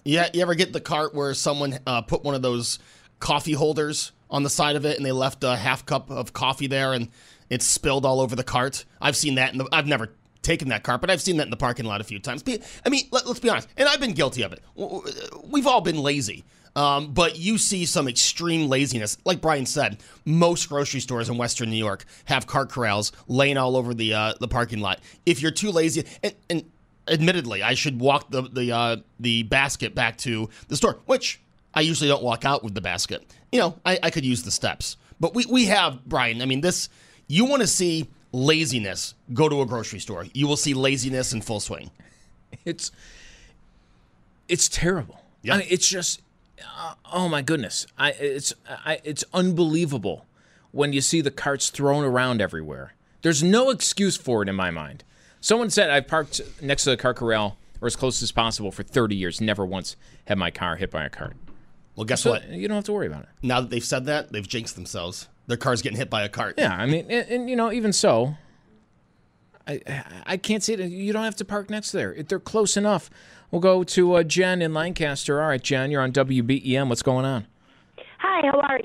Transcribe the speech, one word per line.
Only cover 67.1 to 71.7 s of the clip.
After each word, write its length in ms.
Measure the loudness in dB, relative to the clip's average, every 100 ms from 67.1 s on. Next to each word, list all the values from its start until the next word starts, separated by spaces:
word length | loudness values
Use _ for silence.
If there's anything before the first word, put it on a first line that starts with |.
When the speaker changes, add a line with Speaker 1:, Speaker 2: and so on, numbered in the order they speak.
| -2 -2
Speaker 2:
and, 200 | -4 -2
you 60 | 0
know, 160 | 0
even 200 | 0 0
so, 420 | 4 4 4 2 -4 -14 _ _ _ _ _ _ _ _ _ _ _ -10
I, 140 | -10 -8
I, 160 | -10 -10 -16 -8
I 100 | -6
can't 240 | -2 -2
see 100 | 0
it. 60 | -2
You 300 | -4 -4 -4
don't 100 | -2
have 120 | -2 -6
to 80 | -6
park 240 | -6
next 220 | -6